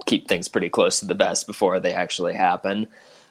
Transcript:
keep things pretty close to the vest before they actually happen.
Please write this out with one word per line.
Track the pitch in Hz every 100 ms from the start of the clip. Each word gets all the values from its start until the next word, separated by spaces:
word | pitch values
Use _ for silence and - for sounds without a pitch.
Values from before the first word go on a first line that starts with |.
keep | - 101 -
things | 90 -
pretty | 110 87
close | - 92 -
to | 98
the |
vest | 98 95 - -
before | 101 95 92
they | 90
actually | 87 87 - 87
happen. | 85 92 87 95 101 110 - - - _